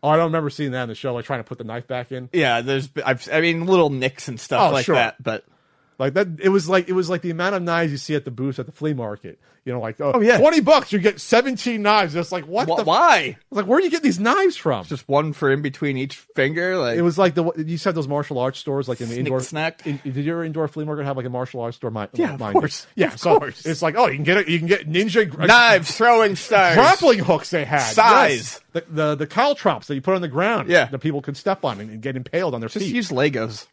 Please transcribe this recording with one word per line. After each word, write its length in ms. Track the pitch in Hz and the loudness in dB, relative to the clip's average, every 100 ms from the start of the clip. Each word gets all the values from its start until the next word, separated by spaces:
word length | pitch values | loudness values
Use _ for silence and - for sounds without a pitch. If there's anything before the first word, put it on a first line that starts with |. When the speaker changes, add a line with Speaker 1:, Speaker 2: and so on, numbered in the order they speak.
Speaker 1:
Oh, 60 | 143 | 4
I 80 | 156 | 2
don't 100 | 165 | 2
remember 240 | 165 147 | 0 -4
seeing 220 | 135 147 | -4 -6
that 100 | 127 | -4
in 40 | 123 | -8
the 60 | 110 | -8
show, 180 | 135 | -8
like, 100 | 120 | -8
trying 160 | 117 131 | -6 -8
to 40 | |
put 140 | 110 - | -8 -12
the 60 | |
knife 220 | 107 117 120 | -10 -12 -8
back 240 | 127 123 | -10 -8
in. 180 | 127 123 | -12 -6
Speaker 2:
Yeah, 280 | 175 139 117 | 0 2 2
there's, 280 | 123 139 135 - | 0 -4 -4 -6
I've, 240 | 131 131 - | -2 -2 -2
I 80 | 156 | 0
mean, 260 | 165 165 170 | 0 0 2
little 240 | 185 160 | 4 4
nicks 360 | 135 131 135 - | 2 -4 -4 -12
and 120 | 117 | -12
stuff 300 | - 151 185 | -4 2 2
Speaker 1:
Oh, 20 | |
Speaker 2:
like 120 | 139 123 | 2 2
Speaker 1:
sure. 80 | 156 | 2
Speaker 2:
that, 240 | 113 - | 2 -2
but 220 | - 110 _ _ _ _ _ _ | -8 -8 _ _ _ _ _ _
Speaker 1:
Like 160 | 135 | -2
that, 140 | 139 196 156 | 0 -2 0
it 80 | 190 | 2
was 200 | 196 160 | 2 2
like, 200 | 190 175 | 0 2
it 40 | |
was 160 | 185 170 | -2 -2
like 120 | 175 | -4
the 80 | 175 | -4
amount 240 | 165 180 202 | -4 -2 -2
of 60 | |
knives 280 | 170 170 165 | -2 0 0
you 60 | 143 | -4
see 160 | - | -4
at 100 | 151 | -4
the 60 | 139 | -4
booths 280 | 120 135 131 | -6 -6 -6
at 60 | 120 | -10
the 60 | |
flea 220 | - 151 | -6 -4
market. 440 | 143 110 104 92 - _ _ | -4 -6 -10 -14 -20 _ _
You 100 | - | -8
know, 60 | 123 | -6
like, 200 | 110 107 | -6 -4
oh, 120 | 147 | 0
Speaker 2:
Oh, 60 | 135 | 2
yeah. 180 | 220 233 | 4 6
Speaker 1:
"Twenty 220 | 285 320 | 6 4
bucks, 320 | 233 302 - | 4 4 4
you 60 | 208 | 0
get 220 | 185 196 | 0 -2
seventeen 600 | - 240 262 254 247 226 | 2 2 2 -4 -4 -2
knives." 320 | 208 214 180 | 2 2 2
It's 180 | 151 170 | -4 -6
like, 120 | 180 147 | -6 -6
what 200 | 190 269 | -4 0
Speaker 2:
Wh-, 80 | 170 | 0
Speaker 1:
the 40 | |
f-, 40 | 214 | 2
Speaker 2:
why? 500 | 190 349 233 135 - _ | 4 6 4 2 -8 _
Speaker 1:
like, 160 | - 190 | -6 2
where 120 | 269 | 2
do 60 | |
you 60 | 370 | 2
get 120 | 320 | 0
these 160 | 285 175 | 0 0
knives 380 | 214 370 392 - | 0 2 0 0
from? 300 | - 117 87 | -4 -4 -4
Speaker 2:
Just 200 | 139 - | -12 -2
one 240 | 143 156 | 0 0
for 160 | 143 143 | -2 0
in 100 | 139 | 2
between 380 | 147 131 147 135 | -2 -4 -4 -4
each 180 | 135 - _ | -6 -10 _
finger. 440 | - 139 160 180 185 | -2 -2 0 -2 0
Like 180 | 123 160 | -2 0
Speaker 1:
It 60 | |
was 160 | 170 165 | 0 2
like 160 | 190 | 2
the, 180 | 160 170 160 156 | 2 -2 -2 -6
you 100 | 165 | -4
said 180 | 202 | -2
those 140 | 165 139 | -2 -2
martial 300 | 143 143 135 | -4 -4 -2
arts 200 | 127 131 | -4 -4
stores, 300 | - 139 127 | -6 -4 -4
like, 140 | 120 | -6
in 60 | 117 | -6
the 60 | 117 | -4
Speaker 2:
Snick 100 | 135 | -2
Speaker 1:
indoor 140 | 131 | -2
Speaker 2:
snack? 460 | 127 156 160 160 - | -4 -6 -6 -6 -8
Speaker 1:
in, 140 | 143 | -6
did 200 | 143 131 | -6 -6
your 180 | 143 170 | -4 -4
indoor 260 | 165 156 156 | -6 -4 -6
flea 160 | 156 151 | -6 -8
market 180 | 147 | -6
have, 140 | 143 135 | -6 -6
like, 80 | 127 | -6
a 40 | |
martial 300 | 123 123 127 | -6 -8 -8
arts 160 | 117 113 | -10 -8
store? 140 | 117 | -8
Mi-, 160 | 107 101 | -6 -8
Speaker 2:
Yeah, 180 | - 320 | -4 -4
of 80 | 143 | -4
Speaker 1:
mine 140 | 110 | -6
Speaker 2:
course. 320 | 104 151 - - | -4 -6 -8 -14
Speaker 1:
did. 80 | - | -4
Yeah, 100 | 160 | -4
Speaker 2:
Of 80 | - | -2
Speaker 1:
so 180 | 175 220 | 2 2
Speaker 2:
course. 280 | 143 - 151 | 0 -10 -8
Speaker 1:
it's 160 | 160 | -4
like, 120 | 165 175 | -2 2
oh, 80 | 233 | 0
you 80 | |
can 100 | 139 | 0
get 140 | 151 190 | 0 0
it, 100 | 160 | 2
you 100 | 170 | -2
can 100 | 165 | 0
get 200 | 196 151 | -2 0
ninja 400 | 165 214 196 208 | -2 0 0 0
gr-, 160 | 127 | 0
Speaker 2:
Knives, 500 | 180 233 240 202 160 | 6 8 8 4 2
throwing 400 | - 233 233 220 | 2 4 6 4
stars. 400 | 190 - 208 185 170 | 0 0 4 6 6
Speaker 1:
grappling 420 | 277 381 349 226 | 6 6 6 4
hooks 320 | 175 160 - | 4 0 0
they 160 | 170 135 | -4 -2
had. 140 | 147 117 | 0 0
Speaker 2:
Size. 380 | 110 226 208 165 | 4 6 8 6
Speaker 1:
Yes. 280 | 127 113 - _ | 2 -4 -14 _
The, 120 | 165 165 | -10 -6
the, 260 | 156 156 147 | -2 -2 0
the 100 | 151 | -4
caltrops 640 | - 269 285 202 127 - | 0 0 2 0 -2 -4
that 80 | 139 | -6
you 40 | |
put 140 | 131 | -2
on 80 | 190 | -2
the 60 | 175 | -2
ground 420 | 135 196 226 143 | -2 0 -2 2
Speaker 2:
Yeah. 160 | 170 123 | 2 2
Speaker 1:
that 140 | 139 | -2
people 200 | 156 143 | -4 -4
could 160 | 135 139 | -6 -8
step 260 | - 190 147 | -4 -4 -4
on 120 | 104 | -6
and, 120 | 107 | -10
and 100 | 110 | -10
get 160 | 120 131 | -8 -8
impaled 380 | 127 170 180 | -6 -4 -4
on 60 | 123 | -4
their 100 | 113 | -8
Speaker 2:
Just 160 | 208 196 | -6 -4
Speaker 1:
feet. 80 | |
Speaker 2:
use 160 | 240 190 | -4 -4
Legos. 560 | 135 147 127 110 107 - | 0 0 0 -6 -8 -18